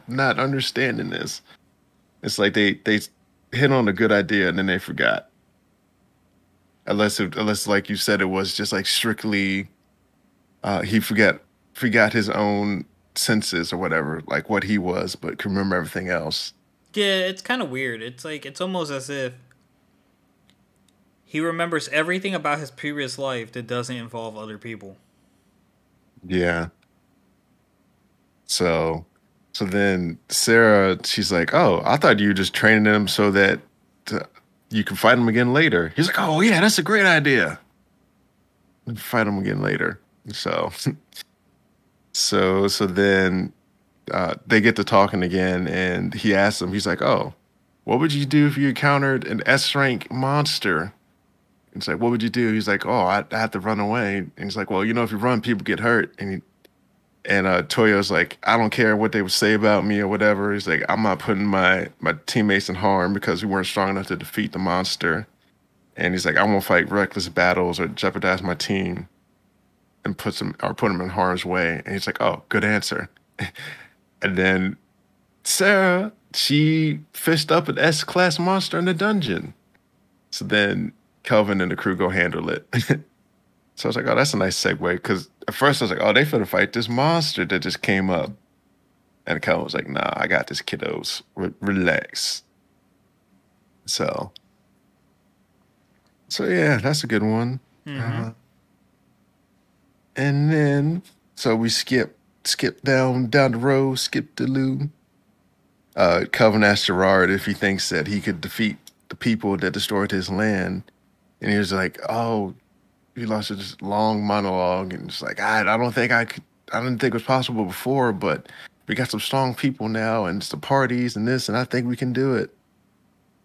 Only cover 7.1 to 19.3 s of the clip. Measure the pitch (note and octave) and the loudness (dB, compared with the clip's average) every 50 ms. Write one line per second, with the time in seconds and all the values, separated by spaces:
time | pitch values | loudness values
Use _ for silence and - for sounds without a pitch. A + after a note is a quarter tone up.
7.1 | - - G#2+ F2+ D#2 - A2 G#2+ G#2 G#2 - - G#2 G2+ F#2+ - G#2 F#2+ - - | 2 0 -4 -4 -2 -2 -2 0 -2 -2 0 0 0 0 0 -2 -4 -4 0 0
8.1 | G#2 G2+ G2 F#2 F#2 F#2+ F#2+ F#2 - - G#2 G2+ - F#2+ G2 - - - - A#2 | 2 2 2 0 0 -2 -2 -2 -4 -4 -4 -2 -2 -2 -2 -2 -2 -2 0 -2
9.1 | G#2+ - - A2+ G#2 G2 G2 G2 F#2+ F#2+ G2 - _ _ _ _ _ _ _ _ | -2 -4 -4 -2 -2 0 0 0 -2 -2 -4 -8 _ _ _ _ _ _ _ _
10.1 | _ _ _ _ _ _ _ _ _ _ - - G2+ F2+ - G2 G#2 A2 G#2 - | _ _ _ _ _ _ _ _ _ _ -6 -4 -2 -2 -2 0 0 0 0 0
11.1 | A2+ G2+ G#2+ F#2+ - - _ _ _ _ _ _ - - - B2 G2+ A#2 G#2+ G#2 | 2 2 4 4 2 0 _ _ _ _ _ _ -10 -4 -2 0 2 4 2 4
12.1 | G#2+ A#2 G#2 G#2 - G2+ G#2+ G#2 G#2 G2+ G#2 G#2 G2+ F2+ - _ _ _ _ _ | 2 0 -2 -2 -2 0 0 0 0 0 -2 -2 -4 -4 -6 _ _ _ _ _
13.1 | - - - - A#2 G#2+ G2+ - - E2+ E2+ - - F2 F#2 E2+ D#2+ D#2+ D#2 D2 | -8 -4 -2 0 0 0 0 -2 -2 -4 -4 -4 -4 -4 -4 -2 -2 -2 -2 -2
14.1 | D#2 D#2+ D#2 - C#2+ D2+ D#2 - A2 G2 - F#2+ G#2+ G#2 F2+ F2+ F2 F#2 F2 F#2 | -6 -8 -6 -4 -6 -4 -4 -2 -2 -2 0 0 -2 -2 0 -2 -2 -4 -4 -6
15.1 | - - - E2 - - - G2+ F#2+ G2 G2 G2 F#2 F2+ E2 D2+ - G2 F#2 F#2 | -8 -8 -10 -10 -8 -8 -6 -4 -2 -2 0 0 0 -2 -2 -4 -6 -8 -6 -4
16.1 | F2+ E2+ D#2+ D#2 - - - - - _ _ _ _ _ _ _ - G#3 G3+ G3 | -4 -4 -4 -4 -6 -6 -8 -8 -12 _ _ _ _ _ _ _ -4 -2 0 0
17.1 | G3 F#3+ F#3 F#3 F#3 F#3+ - - B3 B3+ A3+ D3 B2+ C3 C3+ B2+ A#2 A2+ A2 A#2+ | 0 0 -2 -2 -4 -6 -6 -6 -4 -4 -4 -6 -6 -6 -6 -6 -6 -6 -10 -14
18.1 | B2+ B2 - D#3+ D#3 D3 - C#3+ C#3 - F3+ F#3 F#3+ F3+ E3 D3 C#3+ C3+ B2+ C3 | -14 -14 -14 -12 -12 -12 -14 -14 -10 -8 -6 -4 -4 -4 -4 -6 -6 -8 -8 -8
19.1 | C#3+ C#3 C3 B2+ | -8 -6 -6 -6